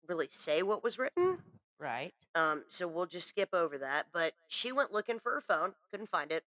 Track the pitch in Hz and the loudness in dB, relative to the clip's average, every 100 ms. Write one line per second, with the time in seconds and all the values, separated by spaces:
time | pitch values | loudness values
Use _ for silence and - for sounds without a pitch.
0 | 160 170 139 - - 151 196 208 240 233 | -4 -2 -2 -4 2 4 4 2 0 0
1 | 262 - 359 359 - - _ _ 147 120 | -2 2 2 2 -8 -20 _ _ -4 -4
2 | 160 _ _ 165 156 151 - - 180 165 | -6 _ _ 2 4 2 -4 -6 -4 -2
3 | 180 175 - - 196 185 165 143 135 143 | -4 -4 -6 -2 0 2 0 -2 -2 -2
4 | - 175 160 - _ - 240 262 277 208 | -2 0 -2 -2 _ -6 -2 0 0 0
5 | 208 233 - 285 - 165 180 190 _ 196 | -2 -4 -2 -4 0 0 0 -4 _ -10
6 | 214 175 147 160 | -4 -4 -2 -4